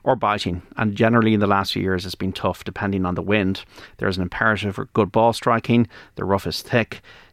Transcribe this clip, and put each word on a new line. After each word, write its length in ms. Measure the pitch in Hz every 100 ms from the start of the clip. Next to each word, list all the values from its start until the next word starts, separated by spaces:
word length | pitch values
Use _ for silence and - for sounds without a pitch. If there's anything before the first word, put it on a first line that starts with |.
or 120 | - 127
biting, 460 | 107 104 - 85 - -
and 160 | 110
generally 400 | 101 113 117 110
in 60 | 107
the 60 | 104
last 280 | 98 95
few 80 | 104
years 240 | 92 92 92
it's 80 |
been 180 | - 95
tough 320 | - 98 90
depending 400 | - - 101 98
on 100 | 92
the 60 | 90
wind. 460 | 87 107 95 95 - - - -
There's 180 | 101 92
an 60 |
imperative 540 | 92 - 113 104 104 95
for 100 | -
good 180 | - 98
ball 220 | 113 113
striking. 520 | 110 - 113 - 120 117 - -
The 100 | -
rough 220 | 95 98 -
is 160 | -
thick. 400 | - 123 107 - - - -